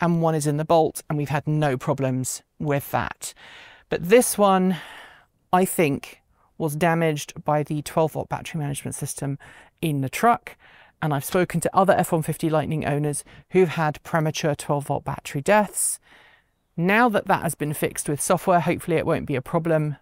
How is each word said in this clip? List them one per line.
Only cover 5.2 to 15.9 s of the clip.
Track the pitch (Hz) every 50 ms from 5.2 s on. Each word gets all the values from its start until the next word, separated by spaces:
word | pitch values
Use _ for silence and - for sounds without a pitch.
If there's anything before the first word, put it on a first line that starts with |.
| _ _ _ _ _ _ -
I | 180 190
think, | 185 - - 170 143 139 - - - - - _ _ _ _ _ _ _ -
was | 175 156 147
damaged | 151 175 170 165 165 165 160 151 147 - - - - -
by | - 151 151 147
the | - 156 151 139
twelve | - - 170 160 147 -
volt | 143 - -
battery | - 135 - - - 165
management | 147 143 139 - - - -
system | - 147 139 - - - 139 139 - - - - - - _ _ _
in | - 160 143 143 135
the | 131
truck. | - - - 233 233 - - - - - _ - - - - _ _ _ -
And | 156 147
I've | 143 -
spoken | - - 185 180 - - 170
to | - - -
other | 185 196 185 175
F | - 170 - 185
one | 165 151
fifty | - 156 - - 160
Lightning | 156 156 143 - 156 156 -
owners | - 143 147 151 147 143 - - - - - - _
who've | - 185 185 160
had | - 165 160 151 - - -
premature | - - 165 156 156 151 - - 156 147
twelve | - - - 151 143 143
volt | - 143 - -
battery | 139 139 - - - - 147
deaths. | 135 - 202 214 208 185 - - - -